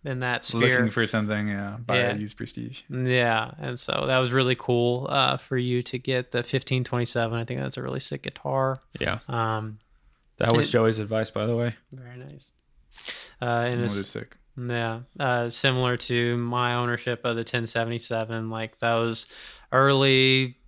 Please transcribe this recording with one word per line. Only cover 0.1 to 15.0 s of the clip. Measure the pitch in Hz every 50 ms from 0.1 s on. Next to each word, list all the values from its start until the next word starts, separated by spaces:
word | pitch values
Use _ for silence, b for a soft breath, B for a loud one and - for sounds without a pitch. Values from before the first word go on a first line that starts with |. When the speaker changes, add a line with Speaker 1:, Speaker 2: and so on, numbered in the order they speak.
| 131 127
Speaker 1:
that | 127 123 120 120 -
sphere. | - 113 113 117 127 127
Speaker 2:
Looking | 127 123 110
for | - 120 113
something, | 104 - 110 107 104 107 104 104 107
yeah, | 101 101 101 101 101 117 117
buy | - -
Speaker 1:
Yeah. | 127 120 120
Speaker 2:
a | 123
used | 104 104 101 -
Prestige. | - 113 - - 120 117 117 135 - - _
Speaker 1:
Yeah, | 135 127 127 127 127 127 120 117 113 110 110 123 127
and | 156 151 135 123
so | 117 - - - - 139
that | 135 131 131
was | 131 123
really | 120 135 131 127 127
cool, | - - - 123 120 120 120 120 123 135 -
uh, | - 139 131 131 131
for | 131 - - 135
you | 127 123 123 123 123 120
to | - -
get | 120 - - 131 127 123 _
the | - 123 120
fifteen | - - 131 - - 135 127 123
twenty-seven. | - - 123 120 - - 123 117 113 113
I | 117 117
think | - 123 131
that's | 135 135 -
a | 127
really | 127 131 131 135
sick | - - 143 135
guitar. | - - - - - 139 135 135 131 131 135 131 _ _ _
Speaker 3:
Yeah. | - - - - 117 -
Speaker 1:
Um, | - 127 117 113 110 110 110 110 110 110 107 _ _ _ _ _ _ _ _ _ _ _
Speaker 3:
That | _ - 117 117
was | 117 139 147
Speaker 1:
it |
Speaker 3:
Joey's | - 120 113 113 110 110
advice, | 107 104 110 110 110 -
by | - 110 107
the | 117 117
way. | 117 120 120 117 _ _ _
Speaker 1:
Very | 139 131 123 120 123
nice. | 123 127 139 143 139 - _ _ _ _ _ _ _ _ _ B B B B B B B B B B
Uh, | 120 120 117 117 120
and | 123 123 120
Speaker 2:
That | 120
Speaker 1:
it's | 113 101
Speaker 2:
is | 101 98 -
sick. | - 110 110 - - _ _ _ _
Speaker 1:
Yeah, | 131 123 120 120 120 117 113 113 117